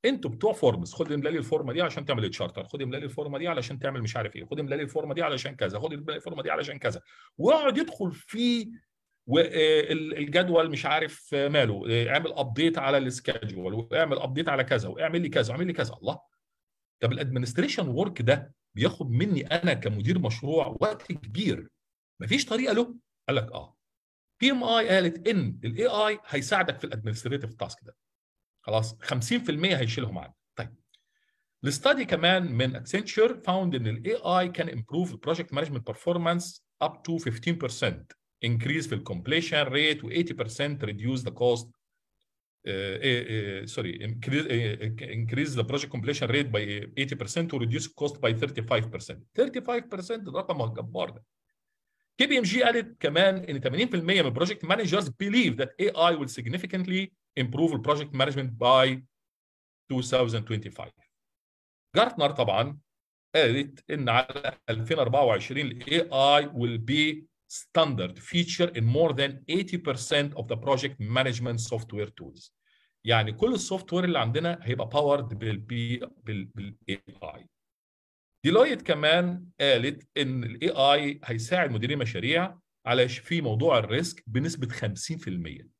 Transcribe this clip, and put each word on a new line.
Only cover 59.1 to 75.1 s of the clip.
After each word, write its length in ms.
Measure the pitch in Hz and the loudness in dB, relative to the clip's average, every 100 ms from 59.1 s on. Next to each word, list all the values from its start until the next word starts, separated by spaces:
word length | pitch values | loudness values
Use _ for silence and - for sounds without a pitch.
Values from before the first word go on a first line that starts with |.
| _ _ _ _ _ _ _ _ | _ _ _ _ _ _ _ _
two 100 | 131 | -4
thousand 400 | 120 127 120 113 110 | 2 2 2 0 -2
twenty-five. 420 | 110 98 - - _ _ _ _ _ _ _ _ _ _ 190 | -6 -6 -14 -16 _ _ _ _ _ _ _ _ _ _ 2
جارتنر 340 | 240 170 143 | 2 2 0
طبعًا 480 | 143 110 95 135 143 _ _ _ _ _ | 2 2 2 0 -4 _ _ _ _ _
قالت 560 | 160 131 131 139 139 - | 4 4 2 -2 -10 -6
ان 180 | 151 123 | -2 4
على 500 | 117 127 143 131 - - | 4 2 -4 -6 -8 -6
ألفين 280 | 113 110 156 | -4 -2 0
أربعة 260 | 120 135 | 2 4
وعشرين 420 | 131 101 - 135 135 | 4 4 0 -4 -4
ال 160 | 117 | -6
A 220 | 135 165 165 135 139 147 | 0 0 2 4 6 6
I 60 | 147 | 4
will 260 | 117 117 117 | -2 -2 -2
be 500 | 113 147 151 156 - _ _ | 0 2 2 0 -12 _ _
standard 640 | - - 170 156 113 90 - | -16 -2 2 2 2 -4 -8
feature 520 | - 175 170 - 175 | -2 -2 0 0 0
in 140 | 117 | 2
more 280 | 113 139 165 | 2 4 4
than 200 | 131 139 135 - | 2 -2 -4 -4
eighty 280 | 170 196 175 | -2 -2 -4
percent 560 | 143 127 - 147 143 143 | -4 -4 0 2 2 -4
of 60 | 117 | -6
the 100 | 113 | -4
project 400 | 135 131 135 135 | 0 0 0 -6
management 580 | 110 123 131 117 123 117 113 | -2 0 0 -2 -4 -4 -4
software 400 | 113 - 104 104 - | -6 -4 -6 -8 -8
tools. 300 | 85 - - _ _ _ _ _ | -18 -18 -20 _ _ _ _ _
يعني 280 | 110 117 110 | 4 4 4
كل 220 | 110 233 | 2 2
السوفت 380 | 226 - 190 - | 2 -2 -6 -2
وير 120 | 175 | 0
اللي 140 | 180 156 | 2 2
عندنا 400 | 113 135 170 170 | 2 0 -2 -4
هيبقى 260 | 113 120 117 | -4 -4 0
باورد 460 | 147 147 | 2 4